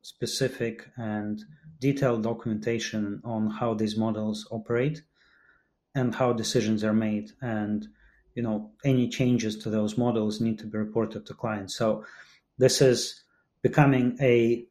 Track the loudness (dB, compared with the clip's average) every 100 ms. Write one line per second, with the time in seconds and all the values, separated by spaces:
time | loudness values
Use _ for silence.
0 | -20 -8 -6 -2 -4 -2 -6 -6 -16 -10
1 | -6 -4 -4 -8 -10 -20 -20 -2 -2 2
2 | 0 0 -2 -4 -4 -4 -2 -2 -4 -4
3 | -4 -6 -6 -2 -2 -2 -2 0 -2 0
4 | -2 -2 -4 -6 -8 -10 -2 0 0 -4
5 | _ _ _ _ _ _ _ _ _ -2
6 | -2 2 0 0 0 0 2 0 2 0
7 | 0 -4 -6 _ -6 -4 -2 -4 -6 _
8 | _ _ _ -6 -4 -4 -6 _ 0 2
9 | 2 0 2 2 0 -4 -2 0 0 0
10 | 0 2 -2 -2 -2 -2 -6 -6 -4 -2
11 | -2 -6 -14 -10 -6 -6 -8 -2 0 0
12 | -6 -20 -20 _ _ 2 4 6 6 4
13 | -2 -10 _ _ _ _ 0 6 6 6
14 | 2 2 4 6 4 2 -4